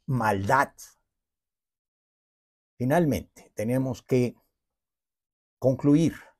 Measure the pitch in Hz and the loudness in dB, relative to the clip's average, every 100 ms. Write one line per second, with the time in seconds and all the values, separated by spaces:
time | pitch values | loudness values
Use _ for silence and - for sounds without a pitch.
0 | - 127 110 101 98 131 139 - - _ | -6 -4 -2 -2 0 0 0 -6 -20 _
1 | _ _ _ _ _ _ _ _ _ _ | _ _ _ _ _ _ _ _ _ _
2 | _ _ _ _ _ _ _ - 123 156 | _ _ _ _ _ _ _ -6 0 2
3 | 165 107 - - - - 107 127 131 120 | 2 -2 -6 -18 -18 -8 -4 -2 -4 -6
4 | - 127 123 - _ _ _ _ _ _ | -2 0 0 -4 _ _ _ _ _ _
5 | _ _ _ _ _ - 123 131 143 147 | _ _ _ _ _ -4 -2 0 2 4
6 | 165 - - _ | 2 -2 -16 _